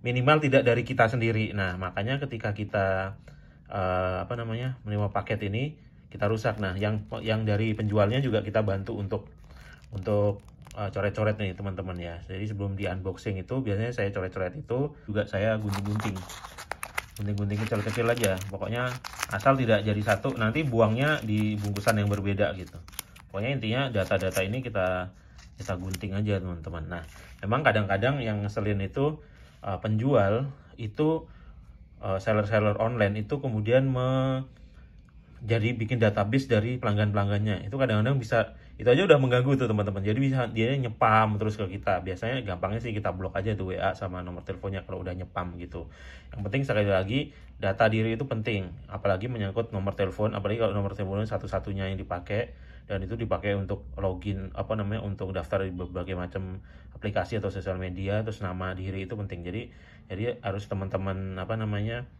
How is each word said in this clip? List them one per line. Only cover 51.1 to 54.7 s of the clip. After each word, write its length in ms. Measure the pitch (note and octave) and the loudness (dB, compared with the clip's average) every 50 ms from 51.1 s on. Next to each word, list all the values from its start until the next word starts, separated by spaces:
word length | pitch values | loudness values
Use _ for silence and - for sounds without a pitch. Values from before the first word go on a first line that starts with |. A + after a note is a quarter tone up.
| G2 G2+ A2 | -2 -2 -2
satu-satunya 640 | G#2+ G#2+ G2+ - G2+ - F#2+ - G#2 G2 G2 G2 F#2+ | -2 -4 -4 -4 -2 -4 -4 -2 -2 -4 -4 -2 -4
yang 80 | G2 | -4
dipakai, 560 | F#2+ - - F2 F2+ F2 - G#2 G#2+ B2 - - - - - - - - | -4 -4 -6 -6 -6 -4 -4 -2 -2 -2 -4 -8 -18 -18 -18 -18 -20 -10
dan 160 | - G#2 F#2+ | -6 -6 -4
itu 160 | G2 F2+ A2+ | -4 -4 -4
dipakai 400 | A2+ A#2 G#2+ G2 F2 - G#2 G2+ | -4 -2 -2 -2 0 2 0 0
untuk 280 | G2 G2 F2+ G2+ F#2+ - - - | 0 0 -2 -4 -6 -6 -12 -8
login, 560 | - G2 F#2+ F#2 F2+ F#2 G#2 G2+ F#2+ F#2+ F#2 - | -2 -2 -2 -2 -2 -4 -4 -4 -4 -6 -8 -6
apa 240 | - G2+ - | -8 -4 -2